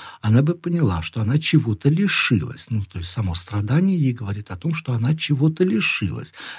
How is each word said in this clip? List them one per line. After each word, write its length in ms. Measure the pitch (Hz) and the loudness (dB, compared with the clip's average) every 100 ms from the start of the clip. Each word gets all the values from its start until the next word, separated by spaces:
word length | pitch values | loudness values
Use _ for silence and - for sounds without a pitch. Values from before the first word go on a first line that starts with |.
| - - | -12 -6
она 180 | 110 113 | 2 4
бы 120 | 151 175 | 4 0
поняла, 480 | 175 170 131 87 | -2 0 0 0
что 180 | 80 117 | -4 -4
она 180 | 107 147 | 0 0
чего-то 520 | 156 156 113 104 139 | 2 2 2 0 2
лишилась. 760 | 160 202 - - 110 - - - | 2 2 0 2 2 0 -8 -6
Ну, 140 | 107 98 | -4 -4
то 140 | - | -6
есть 100 | 82 | -6
само 240 | - 95 82 | -4 -4 -4
страдание 640 | - 104 104 139 190 180 | -4 -4 0 2 2 2
ей 160 | 135 117 | 2 0
говорит 360 | 101 101 107 | -4 -8 -8
о 60 | 85 | -8
том, 180 | 170 160 | -4 -4
что 180 | - 117 | -2 0
она 200 | 120 156 | 0 0
чего-то 500 | - 143 156 160 185 | 0 2 2 2 2
лишилась, 680 | 220 - - 92 58 - - - | 2 0 -2 -4 -4 -10 -16 -16